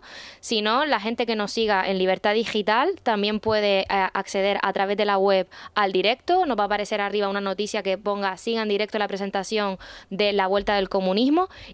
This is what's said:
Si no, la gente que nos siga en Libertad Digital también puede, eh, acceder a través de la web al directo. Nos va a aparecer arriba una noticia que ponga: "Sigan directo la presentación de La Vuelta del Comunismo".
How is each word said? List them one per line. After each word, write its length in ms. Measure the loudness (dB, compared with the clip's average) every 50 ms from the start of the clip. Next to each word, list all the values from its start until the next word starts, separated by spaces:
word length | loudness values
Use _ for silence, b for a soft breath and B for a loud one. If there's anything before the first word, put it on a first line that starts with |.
| B B B B B B B B
Si 220 | -6 -2 -2 0
no, 240 | 0 2 2 2 2
la 160 | 2 0 0
gente 240 | 0 -2 -2 -2 -2
que 100 | -2 0
nos 160 | -2 -2 -2
siga 340 | -2 -2 0 2 2 2 2
en 120 | 0 0 0
Libertad 360 | 2 2 0 2 2 0 2
Digital 580 | 2 0 0 -2 -2 0 2 2 2 2 0 -2 -2 -2
también 360 | -2 0 0 0 0 -2 -2
puede, 400 | 0 0 0 2 2 4 2 2
eh, 40 | 2 2 0 0 0 0 0
acceder 440 | -4 -6 -2 -2 0 2 2 2 2 0
a 80 | 0
través 240 | 0 0 0 0 0
de 80 | 0 2
la 120 | 2 2 2
web 300 | 4 4 4 2 2 -2 B B B B B
al 160 | 0 0 2
directo. 540 | 2 2 2 2 0 0 0 0 2 2 2
Nos 120 | 2 2 0
va 60 | 0
a 20 | 0
aparecer 340 | 0 -2 -2 -2 -2 -2
arriba 260 | -2 -2 -2 -2 -2 0
una 140 | -2 -2
noticia 420 | -2 -4 -2 -2 -4 -2 -2 -2 -2
que 140 | 0 -2 -2
ponga: 400 | -2 -2 -2 -2 -2 -4 -4 -4
"Sigan 320 | -4 -4 -2 -2 0 0
directo 280 | 0 0 0 -2 -2 -2
la 100 | -2 -2
presentación 680 | -4 -4 -6 -4 -4 -4 -4 -2 -2 -2 -2 -2 -4 -6 B B B B B B
de 220 | -2 0 0 2 4
La 140 | 2 2 4
Vuelta 280 | 2 2 2 2 0
del 140 | 0 0 0
Comunismo". 600 | 0 0 0 2 2 2 2 4 4 2 2 0 B B B B